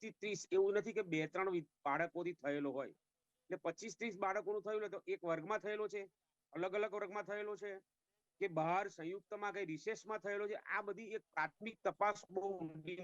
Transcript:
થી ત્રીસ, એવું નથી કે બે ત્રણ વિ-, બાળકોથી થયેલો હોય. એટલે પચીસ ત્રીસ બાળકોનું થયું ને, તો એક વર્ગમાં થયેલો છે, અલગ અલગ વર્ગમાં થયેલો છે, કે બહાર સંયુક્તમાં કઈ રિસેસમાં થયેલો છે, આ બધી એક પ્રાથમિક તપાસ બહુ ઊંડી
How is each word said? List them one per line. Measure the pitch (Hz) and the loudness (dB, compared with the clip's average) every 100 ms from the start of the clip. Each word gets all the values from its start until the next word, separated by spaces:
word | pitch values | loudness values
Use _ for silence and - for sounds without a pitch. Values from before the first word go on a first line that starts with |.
થી | 220 | -10
ત્રીસ, | - 208 196 - | -6 -4 -2 4
એવું | 190 196 | 6 6
નથી | 202 208 | 6 2
કે | 196 | 0
બે | 185 160 156 | 2 2 2
ત્રણ | 180 190 | 2 2
વિ-, | 180 156 _ | 2 -2 _
બાળકોથી | 143 147 170 170 175 | 2 2 2 0 -4
થયેલો | 170 143 143 139 | -2 0 2 2
હોય. | 131 123 | 0 -4
એટલે | - _ _ _ _ - 180 | -8 _ _ _ _ -8 -4
પચીસ | 165 165 220 165 | -2 -4 -6 -4
ત્રીસ | 226 185 | -4 0
બાળકોનું | 196 196 175 208 | 0 2 0 -2
થયું | 190 214 | 0 -2
ને, | 208 | -2
તો | 180 - | -4 -4
એક | 190 | -2
વર્ગમાં | 175 160 165 214 | 0 0 0 -2
થયેલો | 202 214 208 | 0 -2 -2
છે, | 202 196 _ _ _ _ | -4 -8 _ _ _ _
અલગ | 160 185 | -2 0
અલગ | 208 208 | 2 0
વર્ગમાં | 202 196 208 | 0 -4 -4
થયેલો | 185 208 208 202 | -4 -4 -4 -6
છે, | 202 190 - _ _ _ _ - | -6 -8 -12 _ _ _ _ -2
કે | 196 | 0
બહાર | 160 160 180 202 | 2 4 4 2
સંયુક્તમાં | - 160 196 - 208 202 | -4 -6 -6 -6 -4 -2
કઈ | 190 | -2
રિસેસમાં | 180 156 214 220 208 - | -2 -2 -4 -4 -2 -4
થયેલો | 202 202 208 | -2 0 0
છે, | |
આ | 214 - 196 | -2 -2 -2
બધી | 202 190 | 0 -4
એક | 226 214 | -6 -8
પ્રાથમિક | - - 156 - 214 - | -4 -2 -2 -2 -10 -2
તપાસ | 196 160 208 202 - | -2 2 2 2 -2
બહુ | 185 196 190 | -2 -2 -2
ઊંડી | 160 156 156 175 | -4 -6 -8 -6